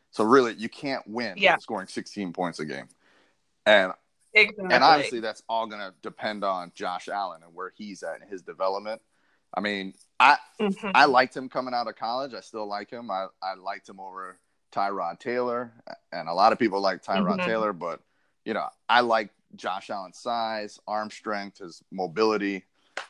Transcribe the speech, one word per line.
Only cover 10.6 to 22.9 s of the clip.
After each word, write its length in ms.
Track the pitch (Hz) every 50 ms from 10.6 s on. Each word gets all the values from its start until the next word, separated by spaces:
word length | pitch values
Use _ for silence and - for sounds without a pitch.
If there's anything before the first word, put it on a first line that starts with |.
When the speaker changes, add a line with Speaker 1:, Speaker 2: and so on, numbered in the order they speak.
Speaker 2:
Mm-hmm. 300 | 214 202 196 - - 196 185
Speaker 1:
I 100 | 123 -
liked 320 | 147 127 123 131 123 -
him 120 | 143 131 127
coming 260 | - 139 127 127 123
out 140 | 120 117 110
of 80 | 104
college. 360 | - - 113 120 131 139 139 113
I 60 | 95
still 260 | - - - 110 107
like 240 | 101 104 104 104 -
him. 200 | 123 120 120 113
I, 160 | 95 95 95 92 _ -
I 120 | 95 95 95
liked 340 | 92 90 98 101 98 _ -
him 120 | 101 95
over 380 | 95 95 92 95 95 92 90 _ _ _ _ _ _ _
Tyrod 460 | - - 101 101 101 95 87 85 85 -
Taylor, 520 | - 123 120 123 123 123 120 120 123 117 - - - - - - _ -
and 160 | - 87 80 80
a 40 | 85
lot 180 | 90 101 110
of 60 | 110 -
people 220 | 117 107 90 98
like 220 | 98 95 92 - -
Tyrod 340 | - 98 95 98 90 90 92
Speaker 2:
Mm-hmm. 80 | 90
Speaker 1:
Taylor, 260 | - 113 110 110 107
but, 280 | 98 80 87 85 82 - _ _ _ _ _ _ _ _ -
you 100 | 110 110
know, 120 | 95 78 - - _ _ -
I 120 | 113 123
like 300 | 123 117 113 113 110 98 _ _ _ _ -
Josh 360 | 101 - 98 92 98 - -
Allen's 280 | 110 101 95 90 - -
size, 600 | - 123 117 117 113 110 110 107 104 101 - - -
arm 240 | - 107 107 107 104
strength, 480 | - - - 110 107 101 98 98 - -
his 240 | 101 85 80 - _ -
mobility, 720 | - 95 92 85 78 101 110 110 107 104 101 98 98 95 - _ _ _ _ _